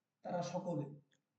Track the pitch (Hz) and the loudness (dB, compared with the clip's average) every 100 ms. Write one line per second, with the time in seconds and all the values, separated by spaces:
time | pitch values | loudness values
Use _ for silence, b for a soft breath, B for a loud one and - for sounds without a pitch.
0 | _ _ 180 175 - 180 180 151 139 - | _ _ -2 0 2 0 0 0 0 -6
1 | - _ _ | -16 _ _